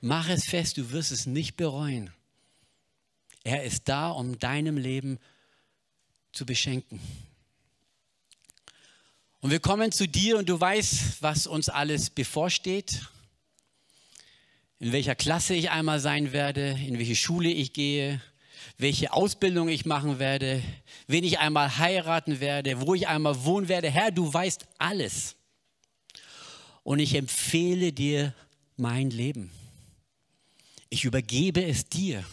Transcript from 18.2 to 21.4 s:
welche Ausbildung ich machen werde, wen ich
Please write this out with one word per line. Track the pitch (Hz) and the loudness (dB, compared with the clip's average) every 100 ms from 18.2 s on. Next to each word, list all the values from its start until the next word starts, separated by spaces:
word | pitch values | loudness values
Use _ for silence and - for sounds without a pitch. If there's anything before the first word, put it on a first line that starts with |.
| - _ _ - - - | -8 _ _ -20 -20 -2
welche | 135 143 - | 0 2 2
Ausbildung | - 196 - 190 175 165 | 4 2 2 2 4 2
ich | 156 - | 0 0
machen | 147 147 131 | 0 0 0
werde, | 135 139 135 131 123 - - - - | 0 0 0 -2 -4 -10 -16 -20 0
wen | 165 | 2
ich | 175 165 | 4 4